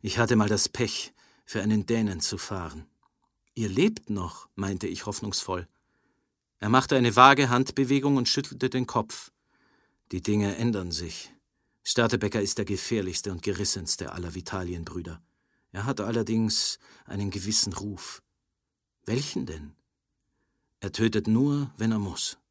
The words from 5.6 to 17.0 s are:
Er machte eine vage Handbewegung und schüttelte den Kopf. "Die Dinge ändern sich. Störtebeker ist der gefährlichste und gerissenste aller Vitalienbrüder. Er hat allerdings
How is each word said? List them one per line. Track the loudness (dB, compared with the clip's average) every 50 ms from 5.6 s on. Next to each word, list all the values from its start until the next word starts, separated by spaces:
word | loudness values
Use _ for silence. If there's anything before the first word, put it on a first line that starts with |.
| -6 _ _ _ _ _ _ _ _ _ _ _ _ _ _ _ _ _ _ _
Er | 0 4
machte | 4 4 4 4 2
eine | 4 4 4 10
vage | 10 12 12 12 8 6 4
Handbewegung | 4 2 2 0 0 0 2 2 2 2 4 4 2
und | 2 2 0
schüttelte | 0 -2 -2 -4 -6 -4 -4 0
den | 0 -2 -2
Kopf. | 0 0 -2 -2 -2 -6 -12 -12 -16 _ _ _ _ _ _ _ _ _ _ _ _ _ _ _ _ -8
"Die | -6
Dinge | -2 0 0 2 0 0 -2
ändern | 0 0 0 0 -2 -4 -4
sich. | -6 -6 -8 -8 -10 -12 -14 -16 -20 _ _ _ _ _ _ _ _ _ _
Störtebeker | -2 2 2 2 2 2 0 0 0 -2 -2
ist | -2 -2 -2
der | -2 -2
gefährlichste | -2 -4 -4 -2 -2 -2 -2 -2 -2 -4 -4 -4 -6
und | -8 -6 -4
gerissenste | -4 -4 -2 -2 -2 -2 -2 -2 -4 -4 -4 -4 -10
aller | -8 -8 -10 -8 -8
Vitalienbrüder. | -10 -10 -6 -6 -6 -6 -6 -6 -8 -8 -8 -10 -10 -10 -10 -12 -14 _ _ _ _ _ _ _ _ _ _
Er | -10 -6 -4
hat | -4 -2 -2
allerdings | -2 -2 0 -2 0 0 0 0 2 2 0 0 -2 -2 -4 -8 _ -20 -20 -20